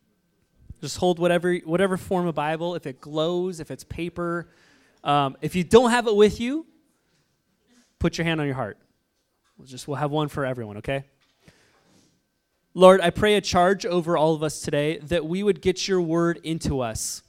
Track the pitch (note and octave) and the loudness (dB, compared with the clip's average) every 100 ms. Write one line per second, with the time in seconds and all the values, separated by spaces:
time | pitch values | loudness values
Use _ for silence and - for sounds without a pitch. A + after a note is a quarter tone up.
0 | _ _ _ _ _ _ - - D3 - | _ _ _ _ _ _ -20 -14 -10 -2
1 | F3+ E3 F3 F3 F3+ F3+ D#3+ F3 G3 F#3 | 0 2 2 2 0 -2 -2 0 0 -2
2 | - F#3 F3 D3+ D3 D#3+ E3+ E3+ D3 C3 | -2 -2 0 -2 -4 -4 -4 -6 -10 -14
3 | D3 D#3 E3 F3+ F#3 D#3+ D3 C3 - - | -8 -4 -2 -2 -4 -8 -12 -14 -12 -10
4 | E3+ F3 F3 E3+ E3 _ _ _ _ _ | -10 -6 -6 -6 -8 _ _ _ _ _
5 | D3+ C#3+ C#3 B2 D#3 F#3 E3+ A3+ B3 A#3+ | 0 2 0 -4 -6 -4 6 6 6 2
6 | A#3 G#3 G#3 - A#3+ D4+ - _ _ _ | 2 4 4 4 -4 -6 -10 _ _ _
7 | _ _ _ _ _ _ _ _ _ - | _ _ _ _ _ _ _ _ _ -4
8 | E3+ E3+ E3 D#3 C#3+ C3 G#2+ - _ _ | -2 -2 -2 -2 -2 -4 -6 -10 _ _
9 | _ _ _ _ _ _ C3 B2+ - C3+ | _ _ _ _ _ _ -20 -16 -10 -6
10 | D3 D3+ D3 D3+ C3 B2 G#2+ G#2 C#3+ C#3 | -2 -2 -4 -4 -6 -6 -10 -10 -6 -6
11 | C#3 _ _ _ _ _ _ _ _ _ | -6 _ _ _ _ _ _ _ _ _
12 | _ _ _ _ _ _ _ E3+ F#3 F#3+ | _ _ _ _ _ _ _ 8 8 10
13 | E3+ - G#3 G#3 - F#3 F3+ G3+ F3 F3+ | 4 2 2 2 2 2 2 2 0 -2
14 | D#3+ D#3+ D#3 D#3 D3+ - - D3 D3+ E3 | 0 0 2 0 -4 -6 -4 -2 -2 -4
15 | C#3+ E3+ D#3 F#3 G#3 D#3+ F#3 F3+ - F#3 | -4 -4 -2 -2 0 0 -2 -2 -2 0
16 | E3 E3 E3+ E3+ D#3 D#3+ - C#3 A2+ A2 | 0 0 0 -2 -6 -4 -4 -4 -4 -6
17 | - - | -8 -10